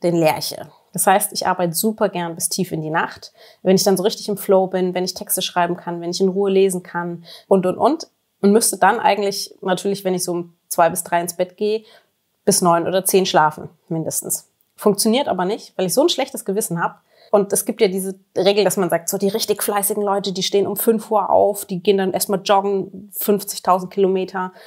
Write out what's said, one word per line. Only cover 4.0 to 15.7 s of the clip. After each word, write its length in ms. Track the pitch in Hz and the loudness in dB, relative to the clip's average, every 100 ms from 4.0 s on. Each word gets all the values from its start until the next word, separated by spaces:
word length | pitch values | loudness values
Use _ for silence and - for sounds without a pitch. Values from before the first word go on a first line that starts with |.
richtig 260 | 190 - - | 0 -2 -6
im 80 | 202 | -6
Flow 300 | - 190 190 | 2 2 2
bin, 260 | 185 185 | 0 -2
wenn 100 | 180 | -2
ich 100 | 185 | -4
Texte 280 | - 202 - | -8 -6 -4
schreiben 340 | 185 180 170 175 | -2 -2 -2 -2
kann, 240 | - 170 | -6 -8
wenn 120 | 170 | -6
ich 100 | 175 | 0
in 80 | 190 | 0
Ruhe 220 | 185 202 | 2 2
lesen 320 | 190 196 180 | 4 2 0
kann 420 | 180 175 175 170 - - _ | -6 -8 -6 -8 -14 -20 _
und, 180 | 196 180 | 2 2
und, 100 | 185 | 0
und. 320 | 226 320 - _ _ _ | 0 0 -6 _ _ _
Und 100 | 202 | 4
müsste 260 | 214 233 196 | 4 2 2
dann 220 | 190 233 | 2 4
eigentlich 560 | - 202 202 196 - - | 0 2 -2 -4 -10 -8
natürlich, 440 | 190 185 202 196 190 | -4 -2 -2 -2 -2
wenn 80 | |
ich 100 | 180 | -2
so 80 | 180 | -2
um 220 | 175 175 _ _ | -6 -8 _ _
zwei 200 | - 165 | 2 2
bis 140 | 180 | 2
drei 160 | - 175 | -2 -4
ins 160 | 175 - | -4 -6
Bett 220 | 180 _ | -6 _
gehe, 260 | 208 214 214 - _ _ _ _ - | -2 -2 -6 -20 _ _ _ _ 0
bis 160 | 196 | 2
neun 260 | 175 170 165 | 4 2 2
oder 160 | 185 | -2
zehn 220 | 185 190 190 | 2 2 4
schlafen, 440 | 180 151 151 170 _ _ | 4 2 0 -14 _ _
mindestens. 580 | 165 160 - - - - _ _ - | -6 -4 -6 -6 -8 -10 _ _ -2
Funktioniert 520 | 214 202 220 240 320 | 0 2 2 0 0
aber 160 | 185 | -2
nicht, 340 | 180 240 - | -2 -4 -8